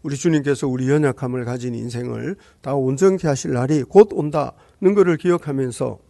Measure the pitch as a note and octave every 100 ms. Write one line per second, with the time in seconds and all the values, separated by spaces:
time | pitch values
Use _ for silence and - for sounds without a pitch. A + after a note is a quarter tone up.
0 | D3+ C#3 F3 D#3 C#3+ C3 C#3 B2+ B2+ D3+
1 | D3 A#2+ B2+ B2+ A#2+ B2 B2 A#2 A#2 A#2
2 | B2 A2+ B2+ G3+ - _ C3+ C#3 C3 C#3
3 | F#3+ F#3+ E3 C3+ E3+ B2+ C3 D3+ B2 G3
4 | G#3+ - D3+ D3+ B2+ - _ _ F#3+ G3+
5 | F3 D#3+ F3 F3 D3 C3+ B2+ A2+ B2 G#2